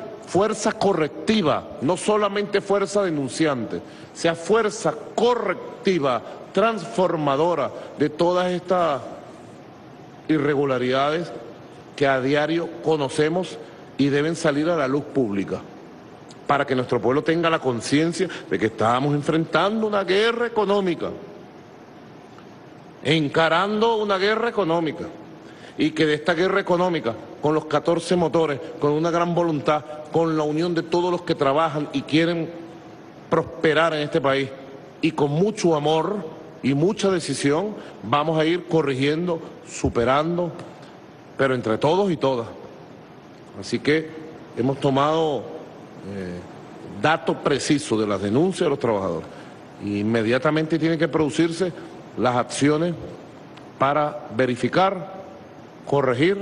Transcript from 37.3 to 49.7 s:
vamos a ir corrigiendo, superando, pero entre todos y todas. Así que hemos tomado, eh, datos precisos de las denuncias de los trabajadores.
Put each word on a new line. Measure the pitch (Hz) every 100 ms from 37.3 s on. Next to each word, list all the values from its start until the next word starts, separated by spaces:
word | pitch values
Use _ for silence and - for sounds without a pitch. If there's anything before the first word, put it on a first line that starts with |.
| 127 143 151 208 202 - -
vamos | 104 143 156 160
a |
ir | 156 175 170
corrigiendo, | 160 139 131 139 156 175 165 - - -
superando, | - 135 117 117 139 160 175 175 - - - - - - - - -
pero | 135
entre | 127 110 110
todos | 143 180 202
y | 156
todas. | 135 127 113 - - - - - - - - - - -
Así | 95 117
que | - 156 156 - - - - -
hemos | 127 135
tomado, | 143 135 147 160 156 131 - - - - - - 95
eh, | 101 90 87 - - - - - 101
datos | 151 160 - 160
precisos | 147 135 - 143 - 107
de | 107
las | 98
denuncias | 101 120 185 175 170
de |
los | 139
trabajadores. | 120 104 95 80 - - - - -